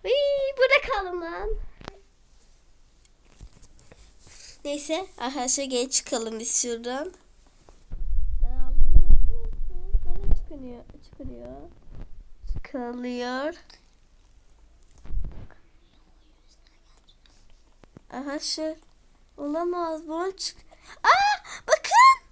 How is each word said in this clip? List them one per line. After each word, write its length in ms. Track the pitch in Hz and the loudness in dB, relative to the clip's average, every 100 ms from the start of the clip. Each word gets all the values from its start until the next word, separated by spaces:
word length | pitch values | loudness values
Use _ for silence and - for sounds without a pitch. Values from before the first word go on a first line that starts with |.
| 381 | -4
Vii, 500 | 554 571 554 539 554 | -4 -4 -6 -8 -4
burada 360 | 508 571 - | -2 -2 -4
kaldım 280 | 453 370 359 | -10 -10 -12
lan. 280 | 330 349 427 440 - - - 392 _ _ _ _ _ _ _ _ _ _ _ _ _ _ - _ - - - - - _ - - - - 294 | -14 -12 -12 -12 -14 -18 -20 -20 _ _ _ _ _ _ _ _ _ _ _ _ _ _ -20 _ -20 -20 -20 -20 -20 _ -20 -20 -20 -20 -14
Neyse 420 | 294 294 320 381 - | -12 -10 -10 -12 -14
arkadaşlar 460 | 254 269 240 277 | -12 -10 -8 -8
geri 260 | 269 254 262 | -8 -8 -6
çıkalım 500 | - - 220 226 220 | -8 -8 -10 -10 -12
biz 220 | 233 - | -8 -6
şuradan. 520 | 247 233 240 254 349 359 _ _ _ _ - _ _ - - - - - - - - - - - - - - 453 - - - 359 370 - - | -8 -10 -12 -12 -12 -18 _ _ _ _ -20 _ _ -8 -2 0 2 0 0 2 4 8 10 10 12 12 10 6 -2 -6 -4 -4 0 0 2
Böyle 300 | - - - | 2 4 2
çıkılıyor. 480 | - 294 254 240 - - | 2 -14 -18 -20 -20 -20
Çıkılıyor. 540 | - - 262 240 240 135 - - - - - - - - - | -20 -20 -18 -18 -20 -20 -20 -20 -20 -20 -18 -18 -20 -20 -8
Çıkılıyor. 1000 | - - 269 240 247 247 247 247 254 294 339 - - _ _ _ _ _ _ _ _ _ _ _ - - - - - - - _ _ _ _ _ _ _ _ _ _ _ _ _ _ _ _ _ _ _ - _ _ - - _ | -8 -8 -12 -12 -12 -12 -10 -10 -8 -10 -12 -20 -20 _ _ _ _ _ _ _ _ _ _ _ -20 -6 -4 -4 -10 -18 -20 _ _ _ _ _ _ _ _ _ _ _ _ _ _ _ _ _ _ _ -20 _ _ -20 -20 _
Aha 260 | 247 285 294 | -16 -14 -12
şu. 360 | - - 311 320 _ _ _ _ _ - | -10 -10 -10 -12 _ _ _ _ _ -16
Olamaz. 720 | 294 311 349 349 330 320 330 | -10 -8 -8 -8 -10 -12 -14
Buna 300 | 320 381 381 | -10 -10 -12
çık. 200 | - - _ _ - - | -16 -16 _ _ -20 -6
Aa, 400 | - 719 807 784 - - - | 0 0 0 -6 -12 -20 -4
bakın. 640 | 622 - 855 1017 1047 _ | -4 0 4 4 2 _